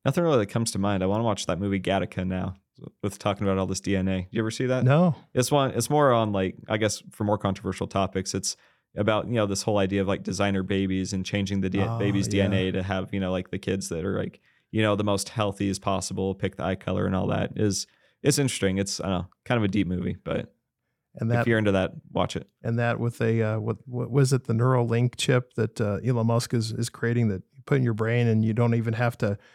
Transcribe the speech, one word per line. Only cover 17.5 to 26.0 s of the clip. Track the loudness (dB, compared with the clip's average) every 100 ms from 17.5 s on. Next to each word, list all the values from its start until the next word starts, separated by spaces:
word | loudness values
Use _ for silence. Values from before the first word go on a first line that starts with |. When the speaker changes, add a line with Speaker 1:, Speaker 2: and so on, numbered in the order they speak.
| 0
Speaker 1:
is, | 0 0 -8 _ _ _
it's | 0 2
interesting. | 0 0 0 0
It's, | -2 -4
I |
don't | -4 -4
know, | -4 _ -2
kind | 0
of |
a | 2
deep | 0 0
movie, | -2 -4 -6
but | -6 -6 -8 _ _ _ _ _ _ -6
Speaker 2:
And | -2
Speaker 1:
if | 0
Speaker 2:
that, | 2
Speaker 1:
you're | 2
into | 4
that, | 2 0 -6 -6
watch | -2 -2 -4
it. | -10 _
Speaker 2:
and | -4 0
that | 0 0
with | -2 0
a, | 0 2
uh, | 0 -2
what, | -4 -6 -6
what | -8 -2
was | 2 4
it, | 2 0
the |
Neuralink | 2 4 4 2 2 0 0
chip | 2 2 2 -4
that, | -2 0
uh, | -2 0